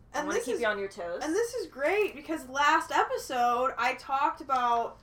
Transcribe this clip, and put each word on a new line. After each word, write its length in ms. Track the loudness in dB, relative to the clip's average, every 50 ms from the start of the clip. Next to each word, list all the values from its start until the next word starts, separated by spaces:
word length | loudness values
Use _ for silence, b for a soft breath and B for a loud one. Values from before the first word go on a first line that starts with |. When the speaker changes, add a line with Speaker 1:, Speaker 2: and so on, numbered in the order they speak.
| -16 -8 -6
Speaker 1:
I 40 | -4
Speaker 2:
And 60 | -2 0
Speaker 1:
wanna 100 | -2 -2
Speaker 2:
this 80 | -2
Speaker 1:
keep 80 | -2 -2
Speaker 2:
is 60 | 0
Speaker 1:
you 40 | 0
on 120 | 0 0 0
your 100 | -4 -6
toes. 340 | -8 -8 -8 -6 -6 -4
Speaker 2:
and 120 | -2 0 0
this 180 | 0 0 0 -2
is 120 | -6 -6
great, 480 | -6 -4 -2 0 2 2 2 2 0 -2
because 340 | -8 -8 -6 -6 -6 -6 -4
last 420 | 0 2 4 4 4 4 2 2
episode, 840 | 2 2 2 2 0 -4 -4 -2 0 2 2 2 4 2 2 0 0
I 180 | 0 0 0 0
talked 460 | -2 -4 -2 0 2 2 0 0 -2
about 580 | -4 0 0 2 2 2 2 2 0 -2 -6 -14